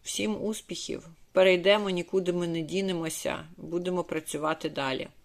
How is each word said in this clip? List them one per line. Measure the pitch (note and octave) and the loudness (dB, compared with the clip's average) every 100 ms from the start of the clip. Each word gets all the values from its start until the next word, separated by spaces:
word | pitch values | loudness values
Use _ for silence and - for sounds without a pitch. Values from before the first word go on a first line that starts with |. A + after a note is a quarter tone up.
всім | - - G#3 G#3 | -8 -4 -2 -2
успіхів. | G#3 A3 - E3+ - - E3 - - | -4 -4 -8 -10 -6 -8 -10 -20 0
Перейдемо, | F#3 F#3 F3+ F3+ G#3 G3+ | 4 6 6 6 4 2
нікуди | F3+ E3 F#3+ F3+ | -2 0 0 2
ми | F3 F3 | 0 0
не | E3 | -2
дінемося, | D#3 F3+ G3 F3 D#3+ D#3+ - D#3+ D#3+ F3+ | -2 -2 0 -2 -2 -4 -4 -4 -8 -14
будемо | D#3+ E3+ F3+ F3+ | -4 -4 0 -2
працювати | E3 D#3+ D#3 D3 D#3 D#3+ D#3+ | -2 -6 -4 -4 -2 -2 -4
далі. | D3+ C#3 C3 - - | -2 -2 -4 -6 -14